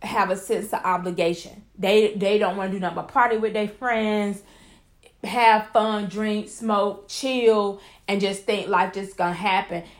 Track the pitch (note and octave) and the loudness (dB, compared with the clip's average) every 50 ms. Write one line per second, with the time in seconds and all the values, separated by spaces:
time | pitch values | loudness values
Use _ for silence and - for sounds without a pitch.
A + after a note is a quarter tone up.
0 | - G#3 A3 A3 F#3+ F3+ F#3 F#3 - - A3+ F3 G#3+ - - - - F#3 F3+ F3+ | -10 -4 -2 0 0 0 -2 -4 -4 -4 -4 -4 -4 -4 -6 -4 -2 -2 -2 -2
1 | F3 F#3 F3 F3 E3+ E3+ E3+ - - - - - - _ _ - F#3+ F#3+ G#3 G#3+ | -2 -4 -2 0 0 0 -2 -4 -8 -14 -20 -20 -20 _ _ -4 0 4 6 6
2 | A3 G#3 - G3+ G3 G3 G#3 G#3 G#3+ F#3 F#3 G3+ F#3+ F#3+ F#3+ G3 F#3 F3 - - | 4 4 2 0 0 2 2 2 2 0 0 -2 -4 -4 -4 -4 -4 -4 -4 -6
3 | - - - C4+ A#3+ A#3+ A3+ G#3+ G#3+ G#3+ G3 G#3+ G#3 G#3 G#3 - C4 B3 A#3 A3 | -8 -2 2 4 4 4 4 0 0 0 0 -2 -2 -4 -4 -4 -4 -2 0 0
4 | A3 G#3+ G#3 G#3 G#3 G3+ G3 G3 - - - - - - - - _ _ _ _ | 0 0 0 0 0 -2 -4 -6 -10 -18 -20 -20 -20 -20 -20 -20 _ _ _ _
5 | - - _ _ - F#3+ G3 B3 A#3 A3+ A3 G#3+ G#3+ - - A3+ G#3+ A3 G#3+ G#3 | -20 -20 _ _ -10 -6 0 2 4 6 6 4 2 0 2 2 2 2 0 -2
6 | G#3 F#3 F#3+ G#3 G#3+ G#3+ G#3 G#3 G#3 - - - A3+ A3 G#3 G3+ G3+ G3+ G3 - | -4 -4 -4 -4 -2 -2 -2 -4 -6 -8 -10 -8 -4 -2 0 2 0 0 -2 -6
7 | - - - - - C4+ C4 B3+ A#3 A3+ A3 G#3 G3+ G3+ G3 G3 - - - - | -12 -12 -10 -6 -4 -2 -2 4 6 6 6 6 4 0 -2 -8 -12 -20 -20 -14
8 | _ - G3+ G3 G3 G3 G3+ G3 - - G#3 G3 E3+ - G3+ F3+ F#3 F#3 - G3 | _ -4 -2 0 0 -2 -2 -4 -4 -2 -2 -2 0 0 2 2 2 0 -2 -6
9 | G3+ F#3+ - - F3+ F3 F3 E3+ F#3+ G3+ F#3+ G3 G3 - F3 E3+ E3+ - - | -10 -8 -6 -4 -2 -2 -2 -2 -2 0 0 0 -2 -2 -6 -10 -10 -12 -18